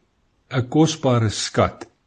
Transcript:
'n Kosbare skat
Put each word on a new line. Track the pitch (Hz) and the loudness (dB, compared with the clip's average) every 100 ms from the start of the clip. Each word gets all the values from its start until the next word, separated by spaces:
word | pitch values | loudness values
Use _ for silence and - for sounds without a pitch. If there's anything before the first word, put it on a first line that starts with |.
| _ _ _ _ - | _ _ _ _ -6
'n | 135 117 | -6 0
Kosbare | 151 156 156 135 120 110 | 2 2 2 0 2 0
skat | - - - 95 - - _ | -4 -4 0 0 -2 -20 _